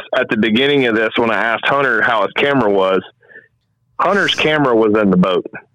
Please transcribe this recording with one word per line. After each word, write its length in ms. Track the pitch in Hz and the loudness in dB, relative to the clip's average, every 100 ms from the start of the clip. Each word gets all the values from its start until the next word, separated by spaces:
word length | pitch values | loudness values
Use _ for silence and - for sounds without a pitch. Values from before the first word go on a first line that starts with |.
| - 131 | -4 -4
at 100 | 123 | -2
the 60 | 113 | 0
beginning 500 | 110 110 139 143 120 | 0 2 2 2 0
of 80 | 110 | 0
this, 140 | 110 - | -2 0
when 160 | 117 | -2
I 40 | 101 | 0
asked 240 | 113 110 - | -2 -2 -2
Hunter 360 | 143 135 110 | -2 0 0
how 220 | 113 113 | 0 0
his 100 | 98 | -2
camera 360 | - 143 139 107 | -2 -2 0 0
was, 300 | 98 95 95 - _ _ - _ _ _ _ _ - | 2 2 0 -4 _ _ -20 _ _ _ _ _ -4
Hunter's 340 | 165 202 160 - | -2 0 -2 -2
camera 400 | 156 151 139 117 | -2 0 2 2
was 220 | 110 107 | 2 2
in 100 | 101 | 2
the 60 | 92 | 2
boat. 280 | 95 87 - - - | 2 0 -4 -14 -20